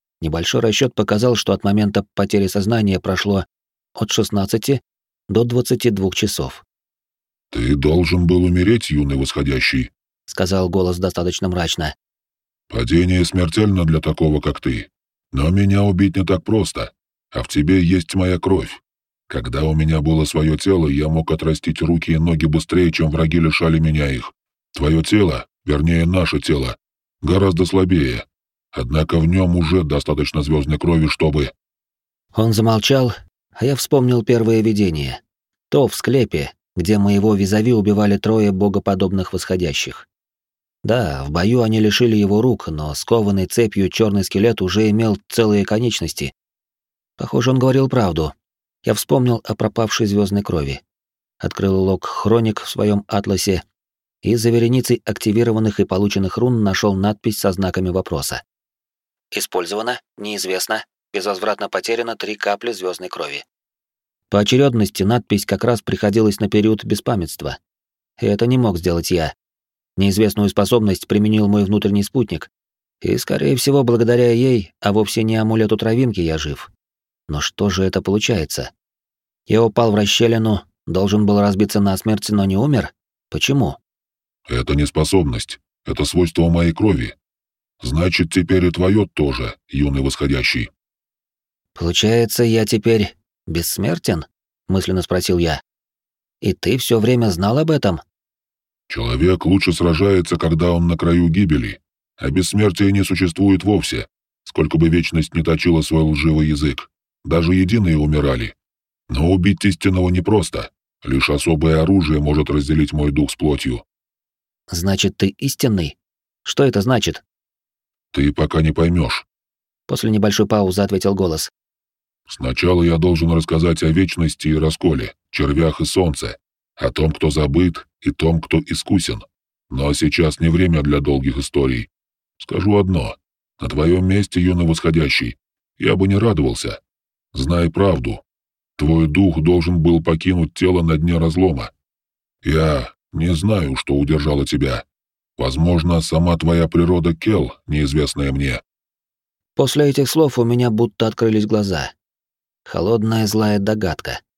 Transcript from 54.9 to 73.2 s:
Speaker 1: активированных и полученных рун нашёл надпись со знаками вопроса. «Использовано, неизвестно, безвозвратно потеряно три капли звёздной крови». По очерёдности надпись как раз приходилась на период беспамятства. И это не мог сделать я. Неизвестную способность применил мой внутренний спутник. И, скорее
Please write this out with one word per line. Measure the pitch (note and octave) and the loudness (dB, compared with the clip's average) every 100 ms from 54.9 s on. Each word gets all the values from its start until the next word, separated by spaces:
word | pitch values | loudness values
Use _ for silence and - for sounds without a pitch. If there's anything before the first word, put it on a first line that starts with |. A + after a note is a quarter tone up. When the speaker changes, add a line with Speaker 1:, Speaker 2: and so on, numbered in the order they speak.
| A#2+ | -2
Speaker 1:
активированных | - G#2+ G#2+ G#2 A#2 A2 A2 G2+ | -2 -4 0 2 2 2 0 0
и | |
полученных | G2 F#2+ G2+ G2 F#2+ - | 0 0 0 0 -2 0
рун | B2 A#2+ | 0 2
нашёл | G2+ F#2 G#2 | 0 0 0
надпись | F#2+ G#2 G#2 A2+ G#2+ | 0 -2 -2 -4 -2
со | G2+ | -2
знаками | F#2 F#2 F#2 F#2 | -2 -2 -2 -2
вопроса. | F#2 - D#2 - - - _ _ _ _ _ _ _ _ | -2 -4 -6 -6 -10 -14 _ _ _ _ _ _ _ _
«Использовано, | G#2 - F#2 F2 G#2 A#2 B2 - - | -10 -6 -4 -4 -4 -6 -8 -12 -14
неизвестно, | G#2 G2+ F#2 A2 - A2 - _ _ | -10 -8 -6 -6 -4 -6 -8 _ _
безвозвратно | G2+ G2 F#2+ G#2+ G2+ G2+ | -6 -4 -4 -4 -4 -4
потеряно | F#2+ G#2 A2+ A#2 A2 | -6 -4 -4 -4 -8
три | G2+ G#2 | -10 -6
капли | G2+ G2+ A#2+ | -4 -4 -6
звёздной | G2+ F#2 F2 F2+ | -6 -6 -8 -10
крови». | - D2 D2 - _ _ _ _ _ _ _ _ | -10 -10 -12 -16 _ _ _ _ _ _ _ _
По | G2+ | -2
очерёдности | G#2 B2+ C#3+ A#2 G2+ - | 2 2 2 2 -2 0
надпись | G2 A#2+ - G2+ - | 0 0 0 -2 -2
как | G2 | -2
раз | A2+ A#2 | -2 -2
приходилась | - F#2+ G#2 G#2+ G#2+ G2+ | -2 -2 0 2 2 0
на | G2+ | 0
период | G#2+ G#2+ G#2+ | 2 2 0
беспамятства. | G#2+ G#2 - A2 E2 - C#2+ - _ _ _ _ _ _ | -2 -4 -2 -4 -4 -8 -10 -10 _ _ _ _ _ _
И | A2 | -2
это | G2+ A#2 | 2 2
не | B2+ | 2
мог | A2+ E2+ | 2 0
сделать | F#2 E2+ - | -2 -2 0
я. | F2 D#2 - _ _ _ _ _ - | -2 -2 -6 _ _ _ _ _ -2
Неизвестную | G2 G2 G#2+ G#2 G2+ | 0 2 2 2 0
способность | - G2+ A#2+ G#2+ F#2 - | 0 2 2 2 0 0
применил | G#2 G#2+ G#2+ G#2 | 0 2 2 2
мой | G#2 | 2
внутренний | F#2+ G#2 G2+ G2+ | 2 0 0 0
спутник. | G2 C3+ A2 D#2 - _ _ _ _ _ | 0 -2 -2 -6 -10 _ _ _ _ _
И, | F2+ | -4
скорее | G#2+ | -2